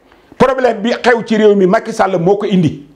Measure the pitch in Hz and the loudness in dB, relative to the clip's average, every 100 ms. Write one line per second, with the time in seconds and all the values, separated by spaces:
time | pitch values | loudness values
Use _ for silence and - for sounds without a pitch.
0 | _ _ _ - 254 262 247 214 214 - | _ _ _ 0 0 2 -2 -2 -4 -2
1 | 233 240 - 214 214 202 180 220 226 226 | 0 -2 0 2 2 4 2 0 -2 -4
2 | 196 185 170 202 214 190 156 - - | -2 0 0 0 0 0 0 -4 -14